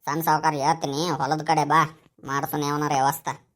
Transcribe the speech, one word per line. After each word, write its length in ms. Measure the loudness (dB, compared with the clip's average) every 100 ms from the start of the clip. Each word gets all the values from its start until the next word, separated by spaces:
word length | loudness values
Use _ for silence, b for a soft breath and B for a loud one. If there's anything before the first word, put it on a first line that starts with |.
ಸಣ್ಣ 180 | -4 -4
ಸಾವ್ಕಾರ 320 | 2 2 2
ಹೇಳ್ತೀನಿ, 560 | 0 0 0 -2 -4 -2
ಹೊಲದ 320 | -2 -2 -2
ಕಡೆ 220 | 0 0
ಬಾ, 340 | 4 4 2 -4 _ _
ಮಾಡ್ಸೋಣ 380 | -6 -4 -4 -4
ಯಾವನಾರ 300 | -2 -2 0
ವ್ಯವಸ್ಥೆ. 580 | 2 2 0 -8 -14 _